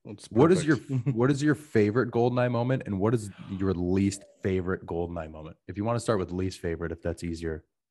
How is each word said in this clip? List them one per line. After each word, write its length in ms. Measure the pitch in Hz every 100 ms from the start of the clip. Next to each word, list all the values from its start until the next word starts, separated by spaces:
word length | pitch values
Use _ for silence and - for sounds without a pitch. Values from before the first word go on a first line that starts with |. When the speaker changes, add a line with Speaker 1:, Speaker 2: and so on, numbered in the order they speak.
| -
Speaker 1:
It's 220 | 107 -
Speaker 2:
What 220 | 107 160
is 140 | 180 147
your, 120 | 131
Speaker 1:
perfect. 120 | -
<laughs> 220 | 131 143
Speaker 2:
what 180 | 113 127
is 140 | 135
your 120 | 147 151
favorite 560 | - 113 104 113 120
GoldenEye 400 | 117 120 123 123
moment, 320 | 120 120 131 -
and 140 | 98
what 140 | 104
is 180 | 120 101 - -
your 260 | 95 95
least 500 | 87 90 95 98 95 - _
favorite 440 | 101 92 90 92 87
GoldenEye 440 | 85 87 85 80
moment? 260 | 78 78 - -
If 100 | 95
you 60 | 110
wanna 140 | 120
start 200 | - 107
with 120 | 80
least 280 | 90 95 -
favorite, 320 | 87 80 82
if 100 | 80
that's 220 | 87 82
easier. 420 | 87 82 82 78 - _ _